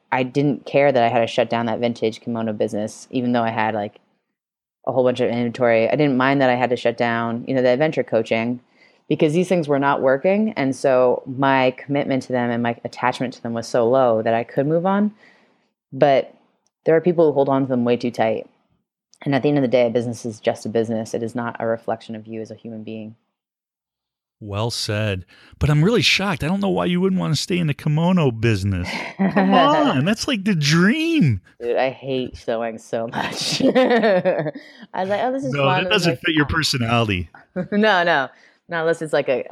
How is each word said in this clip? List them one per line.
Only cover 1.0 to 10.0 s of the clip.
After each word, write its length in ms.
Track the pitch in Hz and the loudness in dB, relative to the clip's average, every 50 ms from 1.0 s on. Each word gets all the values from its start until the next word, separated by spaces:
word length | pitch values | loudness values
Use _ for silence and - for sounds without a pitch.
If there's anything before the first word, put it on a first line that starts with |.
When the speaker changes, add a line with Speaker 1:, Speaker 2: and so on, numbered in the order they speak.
| 117 | 2
Speaker 1:
I 60 | 117 | 2
had 120 | 123 120 | 2 2
to 60 | 117 | 0
shut 240 | 113 - - 117 - | 0 0 -2 -2 0
down 160 | 120 117 117 | 0 -2 -2
that 140 | 113 110 - | -2 -2 -2
vintage 400 | 120 120 117 - 117 110 110 - | -2 -2 -2 -2 -2 -4 -4 -4
kimono 320 | - 123 117 113 113 113 107 | -8 -8 -6 -4 -4 -4 -4
business, 560 | 104 110 110 107 104 107 110 - - - - | -2 -4 -2 -2 -4 -6 -6 -8 -12 -14 -8
even 220 | - 131 123 123 123 | -6 -4 -2 0 0
though 100 | 120 113 | 0 0
I 80 | 113 | 0
had, 240 | 113 117 110 110 110 | 0 -2 -2 -2 -2
like, 240 | 107 101 104 - - _ _ _ _ _ _ _ _ _ _ _ _ _ _ _ _ - | -2 -4 -6 -8 -14 _ _ _ _ _ _ _ _ _ _ _ _ _ _ _ _ -6
a 60 | 131 123 | -4 0
whole 100 | 131 127 | 2 2
bunch 160 | 123 120 123 | 2 2 0
of 100 | 123 101 | 0 -2
inventory. 600 | 117 120 120 117 113 - 127 117 113 113 113 110 | 0 -2 -2 -2 -2 0 2 2 4 4 4 2
I 80 | - | 2
didn't 200 | 139 151 143 131 | 2 2 2 2
mind 240 | 123 127 135 139 143 | 2 2 2 2 2
that 100 | 135 127 | 2 2
I 40 | 123 | 2
had 160 | 123 127 117 | 2 0 0
to 60 | 123 | -2
shut 200 | 117 - 117 113 | 0 -2 -2 -2
down, 480 | - 123 117 117 117 117 117 113 120 123 - | 0 0 -2 0 -2 -2 -2 -4 -6 -4 -4
you 60 | 135 | -2
know, 80 | 131 127 | 0 2
the 80 | 123 | 2
adventure 340 | 123 127 151 160 151 139 120 | 2 2 2 0 0 -2 -4
coaching, 560 | - - 110 110 - 120 113 113 120 123 123 _ _ _ _ _ _ _ _ _ - | -2 0 -2 0 0 -2 -2 0 -2 -4 -6 _ _ _ _ _ _ _ _ _ -4
because 240 | 156 147 170 156 147 | 0 2 2 2 2
these 160 | 180 180 180 | 2 0 2
things 180 | 190 175 156 | 0 0 0
were 140 | 143 143 139 | 0 0 2
not 220 | 139 139 139 - | 2 2 2 2